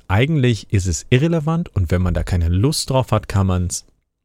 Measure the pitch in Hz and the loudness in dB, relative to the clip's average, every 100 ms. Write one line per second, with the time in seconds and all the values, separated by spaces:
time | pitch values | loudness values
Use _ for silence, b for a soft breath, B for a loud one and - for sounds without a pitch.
0 | - 95 139 156 123 110 - 101 90 78 | -2 0 2 2 2 0 -2 -2 0 -4
1 | - 127 165 170 151 165 175 - 85 90 | 0 2 2 0 0 -2 -2 -4 -2 0
2 | 90 82 - 90 82 87 131 160 - 131 | 0 -2 -2 0 0 2 2 0 -2 -2
3 | 120 107 - 101 95 92 87 - - _ | 0 -2 0 0 2 0 -2 -6 -12 _
4 | _ _ | _ _